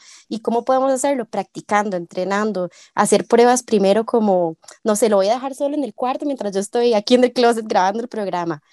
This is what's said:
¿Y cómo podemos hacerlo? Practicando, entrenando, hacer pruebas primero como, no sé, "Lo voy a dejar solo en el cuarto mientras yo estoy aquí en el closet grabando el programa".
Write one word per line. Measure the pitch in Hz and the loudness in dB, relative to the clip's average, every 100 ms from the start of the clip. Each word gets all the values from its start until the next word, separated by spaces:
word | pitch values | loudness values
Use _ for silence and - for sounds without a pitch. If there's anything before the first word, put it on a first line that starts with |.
| - - - | -20 -20 -12
¿Y | 220 | -8
cómo | - 233 | -4 -2
podemos | 240 262 269 | 0 0 0
hacerlo? | 262 285 277 220 | 0 -2 -2 -4
Practicando, | 202 190 - - 208 208 180 | -8 -8 -10 -2 0 0 -4
entrenando, | 170 - 185 196 214 185 175 - - - | -6 -6 -2 -2 -2 -4 -6 -10 -8 -2
hacer | 208 202 - | 2 2 2
pruebas | 233 233 247 | 4 4 2
primero | - 214 190 208 226 | 0 2 2 2 0
como, | 240 214 185 165 165 - - | 0 2 2 0 -6 -18 -8
no | 220 208 | -2 0
sé, | 226 | 2
"Lo | 202 | 2
voy | 196 | 2
a | |
dejar | 247 269 262 | 0 -4 -4
solo | 285 294 | -4 -4
en | |
el | 247 - | -6 -4
cuarto | 254 262 294 | -6 -4 -6
mientras | 262 208 | -6 -6
yo | 190 | -6
estoy | 202 240 240 | -4 0 2
aquí | 214 - 254 | 2 4 4
en | |
el | 247 | 4
closet | 254 233 226 220 | 2 2 2 0
grabando | 214 185 220 | 0 0 -2
el | 240 | -8
programa". | 214 196 180 165 156 _ | -8 -6 -4 -6 -8 _